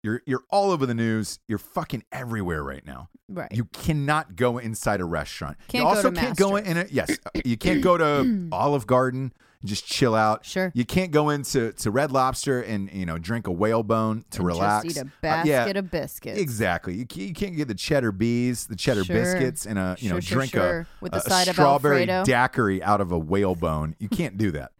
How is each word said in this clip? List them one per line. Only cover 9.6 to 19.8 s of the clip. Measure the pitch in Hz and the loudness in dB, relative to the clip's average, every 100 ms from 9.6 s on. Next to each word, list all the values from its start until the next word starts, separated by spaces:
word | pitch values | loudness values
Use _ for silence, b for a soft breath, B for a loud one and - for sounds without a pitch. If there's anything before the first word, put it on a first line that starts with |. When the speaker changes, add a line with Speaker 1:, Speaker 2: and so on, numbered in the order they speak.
Speaker 1:
and | 95 | -6
just | 101 - | -6 -6
chill | - 127 | 2 4
out. | 110 107 110 | 6 4 2
Speaker 2:
Sure. | - 190 185 | -4 -4 -2
Speaker 1:
You | 123 | -2
can't | 120 180 185 | 0 0 2
go | 151 151 | 2 2
into, | 147 135 139 113 | 0 -2 -2 -2
to | - 117 | -4 -2
Red | 113 147 | 0 0
Lobster | 131 131 131 - 127 | 2 0 -2 -2 -2
and, | 104 107 98 | -2 -6 -6
you | 95 87 | -6 -6
know, | 82 | -6
drink | 82 117 101 | -4 -6 -4
a | |
whalebone | 87 107 113 110 113 110 110 - | 0 2 2 2 0 2 -2 -6
to | - | -2
Speaker 2:
And | 87 | -2
Speaker 1:
relax. | 85 101 104 | 2 2 2
Speaker 2:
just | 151 147 | 0 -6
eat | |
a | 135 | -8
Speaker 1:
Uh, | _ 156 160 160 | _ -2 0 2
yeah. | 135 | 2
Speaker 2:
basket | 117 196 | 2 -2
of | 185 | -4
biscuits. | 170 135 - 240 208 | -6 -6 -10 -8 -4
Speaker 1:
Exactly. | 165 110 101 85 - 90 | -4 0 0 0 -4 -6
You | 123 | -8
ca-, | 165 | -8
you | 196 | -8
can't | 160 202 160 | -4 -4 -2
get | 143 | -4
the | |
cheddar | 101 - 147 120 | -4 0 2 2
bees, | 95 117 120 123 120 - | 2 2 2 0 -2 -6
the | 101 | -2
cheddar | - 107 | 0 0
Speaker 2:
Sure. | 90 113 | 2 2
Speaker 1:
biscuits, | 120 180 131 80 | 2 0 -2 -2
and | 101 | -4
a, | 104 | -2